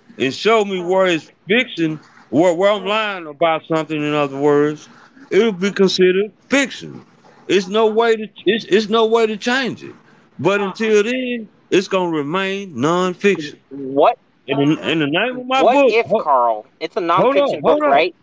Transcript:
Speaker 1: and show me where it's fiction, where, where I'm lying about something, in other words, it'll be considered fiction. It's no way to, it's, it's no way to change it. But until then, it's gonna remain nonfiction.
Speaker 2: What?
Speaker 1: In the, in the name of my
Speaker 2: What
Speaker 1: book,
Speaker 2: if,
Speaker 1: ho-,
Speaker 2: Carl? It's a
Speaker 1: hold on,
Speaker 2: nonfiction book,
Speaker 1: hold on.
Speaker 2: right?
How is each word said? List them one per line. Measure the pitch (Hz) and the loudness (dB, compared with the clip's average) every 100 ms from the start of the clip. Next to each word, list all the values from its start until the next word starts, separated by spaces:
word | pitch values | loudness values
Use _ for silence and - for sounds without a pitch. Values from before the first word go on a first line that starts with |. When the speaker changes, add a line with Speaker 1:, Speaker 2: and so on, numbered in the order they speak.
| _ - | _ -6
Speaker 1:
and | 131 | -4
show | - - 226 202 | -2 0 2 0
me | 185 | -4
where | 175 190 185 | -2 2 2
it's | 160 - _ 160 | 0 -6 _ -2
fiction, | 233 254 - 160 156 - - - | -2 -2 -4 -4 -6 -14 -20 -4
where, | 127 180 165 | 2 2 4
where | 202 | 2
I'm | 208 185 | 0 -2
lying | 220 208 190 156 | -4 -4 -8 -10
about | 147 165 156 - | -2 0 0 -2
something, | 160 151 156 | -4 -2 -4
in | 147 | -2
other | 147 143 135 | 0 -2 0
words, | 147 147 147 151 - - - - - | 2 4 2 -2 -14 -20 -20 -20 -2
it'll | 185 226 | 2 2
be | 175 196 | 0 -2
considered | 196 190 - 185 185 208 _ - | 2 0 4 2 2 -2 _ -2
fiction. | 269 254 - 160 64 - _ _ _ - | 0 0 -6 -16 -18 -20 _ _ _ -2
It's | 185 185 | -2 0
no | 214 220 | 0 2
way | 220 233 220 | 2 0 0
to, | 214 - - | -4 -6 -2
it's, | 220 - | -2 0
it's | 202 208 | 0 2
no | 226 220 | 0 2
way | 233 226 | 2 0
to | 214 | -2
change | 240 262 233 113 | -2 -2 -2 -8
it. | 67 - _ _ _ - | -14 -20 _ _ _ -4
But | 151 202 | 0 0
until | 190 190 220 208 | -2 -4 0 2
then, | 214 254 247 240 214 _ - | 2 -4 -6 -8 -10 _ -2
it's | 180 196 | -2 0
gonna | 190 175 156 | -2 -2 -4
remain | 143 185 190 196 196 117 | -4 -4 -4 -6 -8 -4
nonfiction. | 147 180 185 175 202 170 147 - - | 0 0 -2 0 0 0 -4 -16 -18
Speaker 2:
What? | 139 135 139 196 - _ _ - | -14 -4 2 2 2 _ _ -6
Speaker 1:
In | 139 | 0
the, | 143 156 101 | 0 0 -2
in | 160 | -2
the | 139 | -2
name | 170 240 254 | -2 -4 -6
of | 247 | -2
my | 262 | 2
Speaker 2:
What | 240 277 | 4 4
Speaker 1:
book, | 269 | 4
Speaker 2:
if, | 226 220 | 2 0
Speaker 1:
ho-, | 214 | -2
Speaker 2:
Carl? | 156 131 117 107 - - | 2 2 2 0 -6 -10
It's | 160 220 | -8 -4
a | 170 | 0
Speaker 1:
hold | 185 233 285 | 2 2 2
on, | 277 | 0
Speaker 2:
nonfiction | 156 | 0
book, | 175 - | 0 2
Speaker 1:
hold | |
on. | 285 | 2
Speaker 2:
right? | - 180 - | 2 0 -4